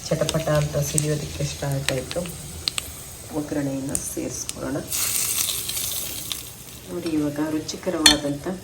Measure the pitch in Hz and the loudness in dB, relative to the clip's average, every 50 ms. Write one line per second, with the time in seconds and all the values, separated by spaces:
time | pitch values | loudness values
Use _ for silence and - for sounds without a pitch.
0 | - - 165 151 151 - - 160 - - 151 151 147 - - 147 147 - - 151 | 0 0 2 2 2 2 2 2 4 4 4 4 4 4 2 2 2 6 6 6
1 | 147 151 151 147 151 - - - 147 143 - - - 143 139 139 139 - 135 131 | 6 6 0 0 -2 -4 -2 -2 -2 -2 0 -2 0 0 0 0 2 2 0 0
2 | 127 - - 170 180 175 - - - - - - - - - - - - - - | 0 0 -2 -2 -2 -2 -6 -8 -8 -8 -8 -4 -4 -2 -2 -2 -4 -4 -10 -10
3 | - - - - - - - - 294 - - 147 139 269 269 - 135 269 - - | -12 -12 -12 -12 -10 -4 -2 -2 0 0 0 0 0 0 0 -2 -2 0 0 0
4 | - - - - - - - - - - - - 135 131 139 - - - - - | -2 0 -4 -4 -4 -4 -4 -4 -6 -6 -6 -6 -4 -2 -2 -2 -2 0 0 0
5 | - - - - - - - - - - - - - - - - - - - - | 2 2 2 2 2 2 2 0 0 0 0 -2 -4 -4 -2 -2 -2 -2 -2 -4
6 | - - - - - - - - - - - - - - - - - 185 180 175 | -4 -6 -6 -6 -6 -6 -6 -8 -8 -12 -14 -14 -16 -14 -14 -14 -10 -8 -6 -4
7 | 170 170 156 151 147 147 143 147 151 156 156 156 - - - 185 - 190 170 160 | -2 0 0 2 2 0 0 0 -2 0 0 -2 -2 -4 -8 -2 -2 -2 0 8
8 | 156 147 147 143 143 143 143 - - 180 190 - | 8 8 8 8 2 0 -2 0 -2 -4 -4 -4